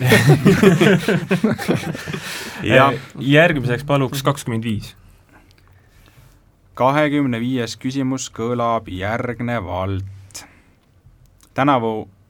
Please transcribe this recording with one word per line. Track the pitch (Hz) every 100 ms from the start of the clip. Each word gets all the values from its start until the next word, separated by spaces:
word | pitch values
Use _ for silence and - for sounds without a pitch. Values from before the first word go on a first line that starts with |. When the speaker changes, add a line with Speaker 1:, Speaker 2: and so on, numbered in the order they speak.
| 127 - 117 - - 190 202 170 196 180 - 180 - 180 214 - - 165 - 156 - 151 - - - - -
Speaker 1:
<laughs> |
Jah. | 131 139 143 - -
Speaker 2:
Järgmiseks | 123 143 175 151 117 120
paluks | - 143 131 139
kakskümmend | 143 143 - 113
viis. | 117 104 - - - _ _ - _ _ _ _ _ _ _ _ - _ _ _ _ -
Speaker 1:
Kahekümne | 123 147 151 147 139 117
viies | 120 131 117 -
küsimus | 131 135 131 131 -
kõlab | - 117 123 117 113 110
järgnevalt. | 92 95 117 123 110 120 117 87 90 95 95 95 - - - - _ _ _ _ _ _ _ _ _ _ -
Tänavu | 139 131 113 110 - _ _